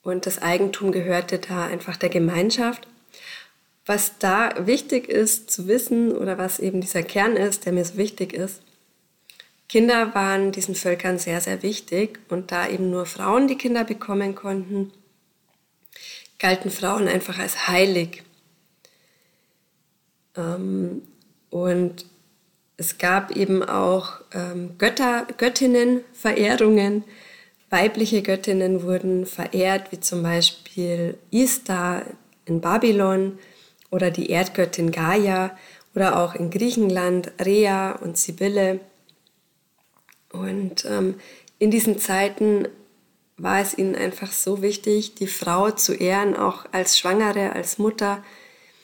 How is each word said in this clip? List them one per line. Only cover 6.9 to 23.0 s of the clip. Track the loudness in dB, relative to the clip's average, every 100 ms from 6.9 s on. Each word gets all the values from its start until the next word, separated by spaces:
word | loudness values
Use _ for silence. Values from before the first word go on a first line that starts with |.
| -2
Kern | -2 2 2 4
ist, | 0 -2 -2
der |
mir | 0
so | 0 -2
wichtig | -4 -4 -6
ist, | -6 -8 -10 _ _ _ _ _ _ _ -20 -20 _ 0
Kinder | 4 6 4 2
waren | 0 0 2 0
diesen | -2 -6 -4
Völkern | -2 -2 -2 -2
sehr, | -2 -4
sehr | -4 -4
wichtig | -4 -6 -4 -2 -2 -6 -8
und | -8 -4
da | -4 -2
eben | -2 -2
nur | -2 -4
Frauen | -4 0 4 2
die | 0
Kinder | -2 -2
bekommen | -2 -6 -4 -4 -4 -6
konnten, | -6 -6 -4 -6 -6 -10 _ _ _ _ _ _ _ _ _ -20 -20 -20 -20 -2
galten | 0 0 -2
Frauen | -4 -4 0 0
einfach | 0 -2 -6
als | -6 -4 0
heilig. | 4 4 4 -2 -8 -20 _ _ _ _ _ _ _ _ _ _ _ _ _ _ _ _ _ _ _ _ -8
Ähm, | -6 -4 -4 -4 -4 -6 -12 _ _ _ _
und | -4 0 2 0 -4 -16 _ _ _ _ _ _ -8
es | -6
gab | -2